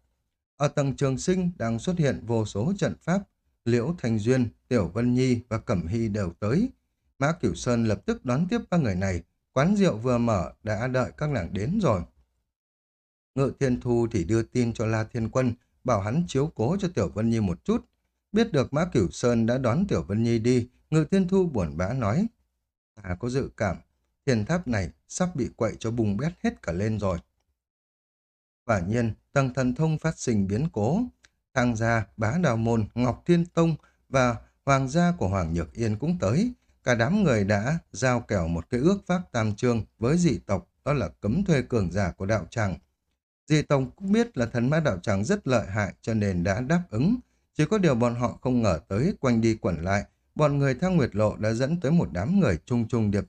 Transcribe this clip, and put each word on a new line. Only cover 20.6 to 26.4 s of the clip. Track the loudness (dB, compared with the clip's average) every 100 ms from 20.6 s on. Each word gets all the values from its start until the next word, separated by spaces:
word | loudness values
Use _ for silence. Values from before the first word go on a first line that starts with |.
| 0 _ _
Ngự | 0 2
Thiên | 2 2
Thu | 2 2
buồn | 0 -2 -2
bã | -2
nói, | 0 0 0 0 -6 _ _ _ _ _ -14
"Ta | -8 -6
có | -4
dự | -4 -4 -4
cảm, | -4 -4 -12 _ _ _ -2
thiên | 0 0
tháp | -2 -2
này | -2 -4 -10 _
sắp | -4 -2 -2
bị | -6 -2
quậy | -4 -2
cho | -4
bùng | 0 0 0
bét | -4 -4